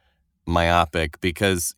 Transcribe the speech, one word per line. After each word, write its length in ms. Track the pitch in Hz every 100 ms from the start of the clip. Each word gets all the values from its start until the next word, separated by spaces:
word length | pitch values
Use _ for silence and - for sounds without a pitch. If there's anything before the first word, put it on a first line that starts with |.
| _ _ _ _ -
myopic 720 | 87 85 87 85 85 80 -
because, 520 | 90 82 98 90 -